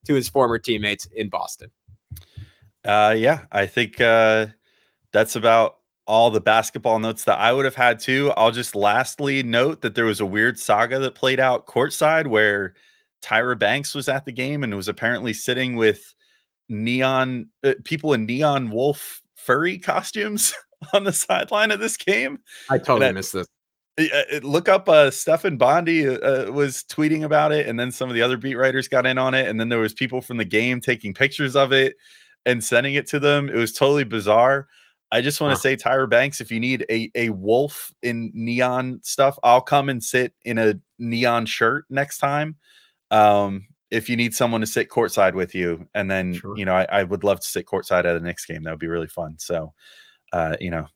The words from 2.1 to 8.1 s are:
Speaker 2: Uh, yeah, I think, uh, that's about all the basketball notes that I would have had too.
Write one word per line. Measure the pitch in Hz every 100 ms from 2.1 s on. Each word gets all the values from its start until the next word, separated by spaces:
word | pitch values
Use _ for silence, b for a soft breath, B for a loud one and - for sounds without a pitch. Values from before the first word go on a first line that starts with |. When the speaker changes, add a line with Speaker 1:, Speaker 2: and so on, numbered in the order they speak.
| - B B B B B _
Speaker 2:
Uh, | 101 104 107 113
yeah, | 120 156 -
I | 101 98
think, | - 113 -
uh, | 120 113 110 110 107 _ _ _ _ _ _
that's | 104 110 120
about | 113 113 110 - _ _ -
all | 110 117
the | 107
basketball | 107 110 110 110 117 110
notes | 110 110
that | - 95
I | 113
would | 131
have | 135 131
had | 123 113
too. | -